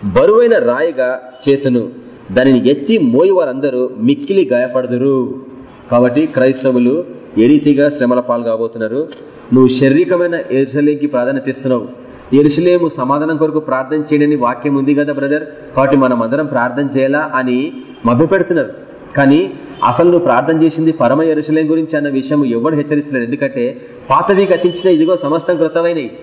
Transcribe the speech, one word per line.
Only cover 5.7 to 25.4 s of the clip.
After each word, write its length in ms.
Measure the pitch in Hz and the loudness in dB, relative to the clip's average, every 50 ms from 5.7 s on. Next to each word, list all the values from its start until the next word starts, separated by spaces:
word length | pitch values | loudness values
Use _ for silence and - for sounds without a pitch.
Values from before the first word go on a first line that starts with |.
| - - - - | -20 -20 -8 0
కాబట్టి 340 | - 120 123 127 123 143 160 | 2 2 2 4 2 0 0
క్రైస్తవులు 1000 | 156 - - 131 131 135 135 - 135 127 123 123 120 135 165 180 - - - - - - 104 | 0 0 2 2 2 0 0 -2 0 0 2 2 2 0 -2 -4 -8 -12 -20 -20 -8 0 2
ఏ 100 | 110 123 | 4 4
రీతిగా 420 | 147 147 143 147 143 135 143 147 | 4 4 4 2 2 4 2 0
శ్రమల 300 | 143 - 131 120 127 123 | 0 0 0 0 0 0
పాలు 240 | 120 - 120 120 120 | 0 -2 -4 -4 -2
కాబోతున్నారు? 640 | 117 113 110 117 113 - 117 113 110 110 135 156 156 - - - - - - - - 120 | -2 -2 -2 -4 -6 -6 -6 -6 -4 -4 -4 -6 -8 -10 -18 -20 -20 -20 -20 -6 0 4
నువ్వు 140 | 131 131 123 | 4 4 4
శారీరకమైన 680 | 127 127 143 135 135 151 180 175 185 175 175 175 170 | 4 2 2 2 4 2 2 2 0 0 0 -2 -2
యెరూషలేముకి 720 | 165 - - - 131 139 135 131 147 147 147 151 143 147 147 | -4 -6 -4 -2 -2 -2 -2 -2 0 0 0 0 0 -4 -2
ప్రాధాన్యత 420 | 147 123 120 127 139 135 131 135 | -2 -2 -2 -2 -2 -4 -4 -6
ఇస్తున్నావు. 380 | 131 - - 135 127 120 104 - - - - - - - - - 127 | -8 -6 -2 -2 -2 -2 -2 -6 -14 -18 -20 -20 -20 -20 -8 0 2
యెరూషలేము 560 | 139 147 151 147 - 170 180 175 180 170 160 | 4 4 4 2 2 2 2 2 2 2 -2
సమాధానం 480 | - - 160 131 139 147 151 156 160 147 | -2 -4 -2 -2 0 0 0 -2 -2 0
కొరకు 220 | 160 156 147 156 | -2 0 -2 -4
ప్రార్థన 360 | 151 - 131 131 131 127 151 | -4 -2 -4 -4 -2 -4 -4
చేయడని 400 | 156 147 151 151 147 147 147 151 | -4 -2 0 0 2 2 2 2
వాక్యం 400 | 139 120 120 123 - - 147 139 | 0 0 -2 -2 -2 -4 -2 0
ఉంది 200 | 139 135 135 143 | 0 0 0 0
కదా 180 | 139 147 143 143 | 0 0 -2 -2
బ్రదర్, 300 | 135 139 139 147 151 156 - - - - - - | -4 -2 -2 -2 -2 -4 -8 -16 -18 -20 -6 -2
కాబట్టి 220 | - 135 135 143 139 | 0 2 4 4 4
మనం 240 | 135 127 123 117 | 4 2 2 0
అందరం 240 | 113 113 127 143 156 | -2 -2 -2 -2 -2
ప్రార్థన 540 | 143 - 120 120 123 120 139 143 135 123 135 | -2 -2 -2 -2 -2 -2 -4 -4 -2 0 0
చేయాలా 320 | 131 131 139 147 156 160 - | 0 2 0 0 -2 -2 -4
అని 380 | 127 127 127 123 123 135 165 - - - - - - - | -4 -2 0 -2 -2 -2 -4 -8 -12 -18 -18 -20 -4 -2
మభ్యపెడుతున్నారు. 680 | 117 120 120 160 156 185 190 170 - 180 160 131 107 - - - - - - - - - - | 0 2 2 2 2 2 0 0 0 0 -2 -2 -4 -6 -16 -18 -20 -20 -20 -20 -8 -2 0
కానీ 360 | 139 135 143 156 185 196 - - - - - - - | 4 4 4 4 2 0 -6 -12 -16 -18 -10 -2 -2
అసలు 260 | 110 120 120 170 175 | -2 2 2 4 4
నువ్వు 160 | 175 170 - | 4 4 2
ప్రార్థన 380 | - 120 120 135 151 160 160 160 | 2 0 0 2 0 0 2 2
చేసింది 280 | 160 151 160 160 165 | 2 2 0 0 0
పరమ 320 | 156 - 131 117 131 147 160 | 0 2 0 2 2 2 2
యెరూషలేము 440 | 165 156 151 151 151 151 156 160 151 | 0 0 -2 -2 -2 0 0 0 0
గురించి 300 | 160 165 160 151 156 151 | 0 -2 -2 -2 -4 -2
అన్న 120 | 143 143 | -2 -2
విషయం 360 | 139 135 131 - 151 147 143 | -2 -4 -2 -2 0 0 0
ఎవడు 300 | 127 117 117 117 156 156 | 0 0 -2 -2 0 -2
హెచ్చరిస్తున్నాడు? 500 | 147 143 147 151 147 147 147 143 127 117 | -2 -2 -2 -2 -2 -2 -2 -4 -4 -4
ఎందుకంటే 560 | 117 131 139 139 135 127 127 120 123 143 - - - - - - - | -4 -4 -4 -4 -4 -4 -2 -4 -4 -4 -8 -16 -20 -20 -20 -4 0
పాతవి 360 | 135 151 175 196 202 190 202 | 0 0 2 2 2 2 2
గతించిన, 480 | 185 190 170 175 175 170 - - 190 180 | 2 2 2 2 -2 -2 0 0 2 2
ఇదిగో 220 | 156 156 160 185 | 4 2 2 0
సమస్తం 420 | 170 - 139 151 165 | -2 0 -2 -2 -2